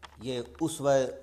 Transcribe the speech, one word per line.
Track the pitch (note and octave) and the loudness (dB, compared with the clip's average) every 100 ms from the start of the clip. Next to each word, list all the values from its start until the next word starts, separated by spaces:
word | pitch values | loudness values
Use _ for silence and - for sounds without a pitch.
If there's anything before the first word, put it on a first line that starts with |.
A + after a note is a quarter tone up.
| - - | -20 -12
ये | B2 B2 A#2+ - | -6 -6 -6 -4
उसवा | D#3+ - C#3 C#3 B2+ - | -4 0 4 4 4 -4